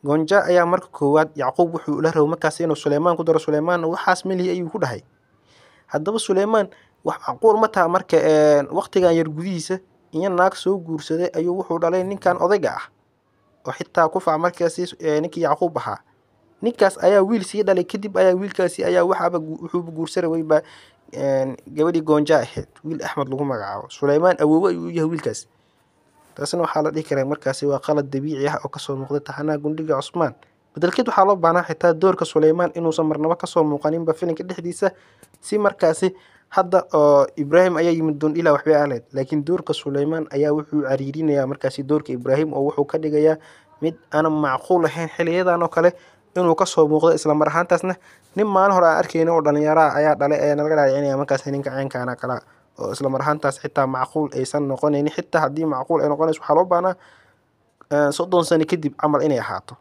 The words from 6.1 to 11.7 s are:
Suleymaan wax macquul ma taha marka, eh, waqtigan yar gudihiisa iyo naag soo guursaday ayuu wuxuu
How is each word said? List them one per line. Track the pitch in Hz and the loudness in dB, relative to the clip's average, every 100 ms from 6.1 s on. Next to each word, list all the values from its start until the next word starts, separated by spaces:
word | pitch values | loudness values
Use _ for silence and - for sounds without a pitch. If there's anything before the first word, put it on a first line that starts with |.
| 220 | -4
Suleymaan | - 190 202 220 196 - _ _ | 0 0 2 0 0 -6 _ _
wax | - - - | -8 -8 -8
macquul | 123 220 214 | 2 4 4
ma | 220 | 2
taha | 214 170 | 2 2
marka, | 180 - 160 | 2 2 2
eh, | 156 151 151 147 143 | 4 6 6 4 2
waqtigan | 175 202 196 180 | -4 -2 2 4
yar | 165 160 | 4 0
gudihiisa | 156 180 180 156 185 190 _ _ | -4 -6 -6 -6 -8 _ _ _
iyo | 156 190 | -6 -4
naag | 175 185 185 | 2 2 2
soo | - 196 | -4 -4
guursaday | 165 160 - 160 180 | -4 -10 -4 -4 -2
ayuu | 160 170 180 | -2 -4 -4
wuxuu | 180 | -4